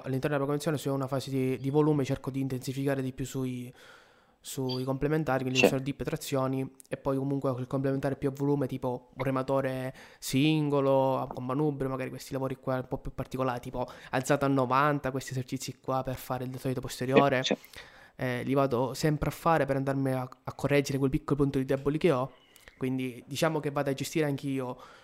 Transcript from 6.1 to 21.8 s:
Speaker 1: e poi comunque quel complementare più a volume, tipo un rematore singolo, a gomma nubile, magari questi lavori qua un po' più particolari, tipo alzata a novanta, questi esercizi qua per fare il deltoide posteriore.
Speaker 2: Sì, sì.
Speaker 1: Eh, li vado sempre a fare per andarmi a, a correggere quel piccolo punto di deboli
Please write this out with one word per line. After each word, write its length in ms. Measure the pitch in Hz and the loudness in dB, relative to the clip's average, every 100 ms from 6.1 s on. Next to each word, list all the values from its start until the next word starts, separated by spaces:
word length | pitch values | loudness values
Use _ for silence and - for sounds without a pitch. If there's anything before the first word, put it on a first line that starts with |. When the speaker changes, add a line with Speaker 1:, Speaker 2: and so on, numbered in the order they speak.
| 156 - 135 131 131 131 - - | -4 -2 0 0 -2 -4 -8 -10
Speaker 1:
e 80 | - | -4
poi 200 | 143 135 | -2 0
comunque 360 | 135 139 135 | 0 0 0
quel 140 | 123 127 | -2 -2
complementare 480 | 135 135 135 139 135 | 0 0 0 0 -2
più 140 | 139 | -2
a 20 | |
volume, 320 | 135 143 143 127 | 0 0 2 0
tipo 440 | 131 131 123 - | -2 -4 -4 -8
un 100 | - | -4
rematore 680 | 135 131 131 135 135 131 127 - - - | -2 0 2 2 2 -2 -6 -10 -20 -12
singolo, 1000 | - 131 151 156 147 143 135 135 135 131 | -2 4 4 4 4 2 4 4 4 2
a 60 | 131 | -2
gomma 280 | - 123 | -6 -4
nubile, 340 | 131 151 135 131 | 0 0 0 -4
magari 220 | 131 131 | -4 -6
questi 220 | 131 - | -8 -8
lavori 240 | 131 131 131 | -4 -4 -4
qua 200 | - 127 | -2 -4
un 120 | 127 | -2
po' 100 | 139 | -6
più 140 | - | -6
particolari, 460 | - 131 131 131 123 | -8 -8 -2 -2 -2
tipo 260 | 127 127 123 - - | -6 -6 -6 -8 -4
alzata 360 | 131 131 143 139 | -2 2 2 4
a 20 | |
novanta, 640 | 139 127 131 147 147 131 | 4 4 4 4 2 -2
questi 180 | 131 - | -6 -6
esercizi 460 | 131 - 135 - - | -6 -4 -6 -8 -10
qua 220 | - 131 | -4 -2
per 140 | 131 127 | -2 -6
fare 280 | - 127 | -6 -6
il 60 | 127 | -4
deltoide 300 | 131 135 127 | -6 -4 -4
posteriore. 640 | 123 - 127 135 139 127 | -6 -6 4 4 6 2
Speaker 2:
Sì, 100 | 131 | 0
sì. 280 | - - - - - - - | -4 -6 -20 -20 -20 -20 -6
Speaker 1:
Eh, 260 | 127 123 | -4 -2
li 100 | 120 | 0
vado 400 | 139 139 120 127 | 2 4 2 0
sempre 340 | 135 160 151 147 | 0 0 2 -2
a 40 | |
fare 320 | - 170 160 135 | 0 2 4 4
per 80 | 135 | 2
andarmi 360 | 139 135 135 | 0 0 0
a, 80 | 131 127 - | 0 -4 -10
a 80 | - | -14
correggere 440 | - 139 143 139 135 | -4 2 4 4 0
quel 120 | 135 | 2
piccolo 260 | 147 - 143 | 0 0 2
punto 160 | 139 135 | 2 2
di 60 | |
deboli 340 | 135 135 | 0 0